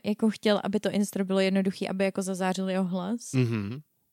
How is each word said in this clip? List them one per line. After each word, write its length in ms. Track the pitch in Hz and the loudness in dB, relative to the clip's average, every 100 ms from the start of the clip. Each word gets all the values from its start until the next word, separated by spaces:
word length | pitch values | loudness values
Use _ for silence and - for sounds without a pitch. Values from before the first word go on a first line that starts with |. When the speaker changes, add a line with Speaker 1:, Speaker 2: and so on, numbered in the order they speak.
| 202 | -2
Speaker 1:
jako 240 | 208 220 | 0 0
chtěl, 320 | - 214 208 | 2 2 2
aby 160 | - 202 | 2 0
to 120 | 202 | 0
instru 340 | 196 202 196 190 | 0 0 -2 0
bylo 140 | 190 | 2
jednoduchý, 500 | 190 196 190 185 - | 4 2 2 -2 -2
aby 140 | 190 196 | 0 0
jako 160 | 190 | 0
zazářil 480 | 190 185 185 185 190 | -4 -2 -2 0 0
jeho 160 | 185 185 | 0 0
hlas. 480 | 180 180 233 - | -2 -2 -4 -2
Speaker 2:
Mhm. 460 | 131 123 113 101 131 - _ _ | 2 2 0 -4 -8 -14 _ _